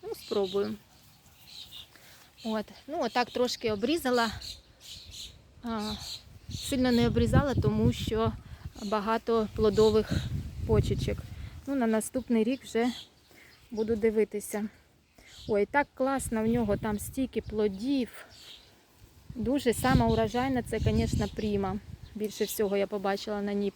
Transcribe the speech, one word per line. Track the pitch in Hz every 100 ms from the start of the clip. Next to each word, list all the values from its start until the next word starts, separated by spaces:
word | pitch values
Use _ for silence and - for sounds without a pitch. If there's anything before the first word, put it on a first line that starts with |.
Ну, | 381 453
спробую. | - 214 196 196 214 214 - - - - - - - - - - - - - - - - 226
От. | 220 208 - -
Ну, | 320
отак | 247 254 247
трошки | 254 247 - 226
обрізала. | 208 233 330 269 247 226 - - - - - - - - - - - - -
А, | 240 226 214 214 - - - - -
сильно | - - 269 254
не | 240 233
обрізала, | 226 233 254 277 240
тому | 208 214 220
що | - - 214 160 - - - - -
багато | 202 214 202 226 - 226 214 -
плодових | 214 208 214 214 214 - - - - - -
почечок. | 214 - 190 - 208 - - - - -
Ну, | 277
на | 226
наступний | 220 214 262 233 233
рік | 220 262
вже | - 226 247 240 - _ _ - - - -
буду | 214 220 226
дивитися. | 226 220 208 208 - 208 208 - _ _ _ - - - -
Ой, | 208 202
так | 285 277
класно | - 262 269 - 226
в | 220
нього, | 240 214 202
там | 220 208
стільки | - - 262 226
плодів. | - 214 208 190 240 277 226 - - - - - - - _ _ - - - 254
Дуже | 214 277 247
сама | 208 254 262 226
урожайна, | 226 226 240 262 254
це, | 233 220
звісно, | 226 214 226 - 208 -
Пріма. | 214 202 196 214 - - - 208
Більше | 208 - 208
всього | - 208 202
я | 196
побачила | 208 196 196 - 208
на | 202
ній | 202 202